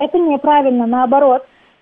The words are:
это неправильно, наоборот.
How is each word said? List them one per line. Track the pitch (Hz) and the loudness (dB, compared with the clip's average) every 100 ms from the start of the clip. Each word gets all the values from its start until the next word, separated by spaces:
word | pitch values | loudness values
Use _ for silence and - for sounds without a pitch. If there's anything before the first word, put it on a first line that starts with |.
это | 302 359 | -4 -2
неправильно, | 330 277 294 294 269 247 233 | -2 -2 0 0 2 0 -2
наоборот. | 247 254 277 285 254 - _ _ _ | -2 0 2 2 0 -4 _ _ _